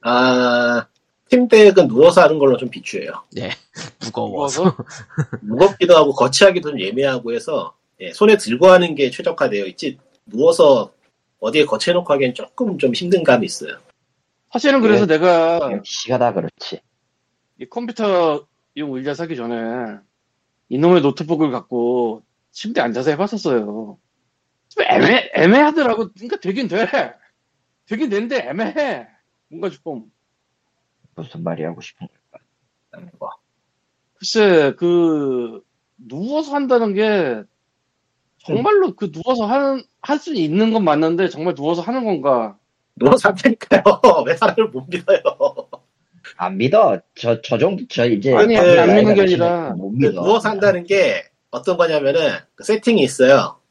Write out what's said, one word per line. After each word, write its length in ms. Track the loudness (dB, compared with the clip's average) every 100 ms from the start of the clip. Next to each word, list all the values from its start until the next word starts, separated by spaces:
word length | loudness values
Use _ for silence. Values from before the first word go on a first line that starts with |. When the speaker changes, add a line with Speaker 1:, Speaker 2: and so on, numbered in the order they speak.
Speaker 1:
아, 840 | 0 2 2 2 0 0 0 -2 -6 _ _ _
스팀덱은 600 | _ 2 4 8 8 8 2
누워서 340 | 6 6 6
하는 160 | 4 4
걸로 180 | 2 2
좀 120 | -4
비추해요. 420 | -12 -12 -12 -12 -16 -16
Speaker 2:
네. 180 | -12 -12 -12 _
<laughs> 300 | -20 -20 _
무거워서. 640 | -12 -8 -8 -6 -6 0
Speaker 3:
무거워서? 120 | 0 0 -12 -18 -14 -8 -8 -8
Speaker 1:
무겁기도 540 | -8 2 2 2 4 4
하고 160 | 4
거치하기도 580 | 2 -2 4 4 4 -6
좀 100 | -8
예민하고 520 | -8 -4 -4 -4 -6
해서, 420 | -8 -6 -8 -8 _ _ _
예, 120 | -16
손에 240 | 0 4 4
들고 300 | 0 4 6
하는 260 | 6 4 -2
게 140 | -2
최적화되어 540 | -2 -8 -4 -4 -4 -8
있지 320 | -8 -10 -10 _ _ _
누워서 680 | 0 2 6 6 6 0 _ _ _ _ _
어디에 260 | -4 0 0
거치해놓고 460 | -2 -2 -2 0
하기엔 220 | -2 0
조금 440 | -4 -14 -6 -6 -2
좀 140 | -2
힘든 280 | -2 -2 0
감이 240 | 2 2 0
있어요. 300 | -10 -14 -16 _ _ _ _ _ _ _
Speaker 3:
사실은 280 | -4 0 2
그래서 220 | 4 2
Speaker 4:
예. 20 | 2
Speaker 3:
내가 540 | 2 4 2 2 0 -4
Speaker 4:
역시 300 | -6 -10 -12
시가 160 | -4 0
다 140 | 0
그렇지. 480 | 0 -8 _ -14 -14 _ _ _ _ _ _ _ _
Speaker 3:
이 40 | -14
컴퓨터용 800 | -10 -10 -4 0 2 2 0 -6 _ _
의자 400 | -12 -8 -6 -6
사기 220 | -8 -8 -8
전에 640 | -6 -6 -6 -8 -10 -14 _ _ _ _ _ _ _
이놈의 320 | 0 4 4
노트북을 480 | 2 -2 -6 -2 -2
갖고 720 | -4 -8 -4 -2 -2 -4 -6 _ _ _
침대에 320 | -16 -8 -4
앉아서 260 | -4 -2 -4
해봤었어요. 880 | -2 -4 -4 -2 -2 -4 -10 -14 -18 _ _ _ _ _ _ _
좀 160 | -6
애매-, 460 | -2 2 2 2 -2
애매하더라고. 760 | 0 4 4 4 2 -2 -2 -6
그러니까 240 | _ -12 -10
되긴 300 | -8 -6 -4
돼. 180 | -4 -2 -2 -4 -10 _ _ _ _ _ _ _
되긴 240 | -6 -4
되는데 380 | -4 -4 -6 -6
애매해. 580 | -6 -6 -4 -4 -6 -12 _ _ _ _
뭔가 200 | -12 -10
좀. 340 | -10 -14 -14 -14 _ _ _ _ _ _ _ _ _ _
Speaker 4:
무슨 280 | -18 -18 -12
말이 200 | -10 -8
하고 180 | -10 -12
싶은 240 | -20 _ -20
걸까? 1040 | _ _ -20 _ _ _ _ _ -20 -20 _
Speaker 1:
뭐. 100 | -18 -18 _ _ _ _ _ _ _ _
Speaker 3:
글쎄, 560 | -6 0 4 4 2 0
그 840 | 0 2 2 0 -2 -4 -6 -12 _ _ _ _
누워서 560 | -16 -12 -6 -6 -6
한다는 400 | -6 0 0 0
게 480 | -2 -2 0 -2 -6 -12 _ _ _ _ _ _ _ _ _
정말로 560 | -6 -2 0 2 0 -4
그 140 | -10
누워서 320 | -8 -4 -4 -2
하는, 360 | -2 -2 -4 -8 _
할 180 | -6 -6
수 160 | -4
있는 380 | -4 -2 0 0
건 120 | 0
맞는데 440 | 0 2 0 0 -2
정말 260 | -4 -8
누워서 280 | -6 -4 -4
하는 220 | -4 -6
건가? 540 | -4 -4 0 -2 -2 -12 _ _ _ 0
Speaker 1:
누워서 320 | 4 4 2
한다니까요. 540 | 0 0 -2 0 2
<laughs> 440 | 4 2 2 0 0
왜 100 | -2
사람을 320 | -2 0 -2
못 160 | -4 -10
믿어요? 320 | -10 0 0 0 -4 -4 -6 -18 -20 _ _ _ _ -20 -10
Speaker 4:
안 200 | -8 -2
믿어. 420 | 0 4 2 0 _
저, 260 | _ -4 -4
저 160 | -2 -2
정도, 260 | 0 -2 -10
저 180 | -2 0
이제 280 | 0 2
Speaker 3:
아니, 220 | 4 4 4
Speaker 1:
아니, 220 | 6 6
Speaker 3:
안 160 | 6 4
믿는 180 | 4
게 60 | 4
Speaker 4:
나이가 0 |
Speaker 3:
아니라 480 | 4 2 0 -2 -6
Speaker 4:
못 160 | -10 -8
믿어. 300 | -2 -2 0
Speaker 1:
그 40 | 0
누워서 220 | 0 0
한다는 360 | 0 0 0
게 400 | 0 0 0 -2 -8 _ _
어떤 260 | -10 -6 -2
거냐면은 640 | 0 0 0 0 -2 -4 -12
그 100 | _
세팅이 380 | -4 -2 0 2
있어요. 580 | 0 2 4 4 2 -8 _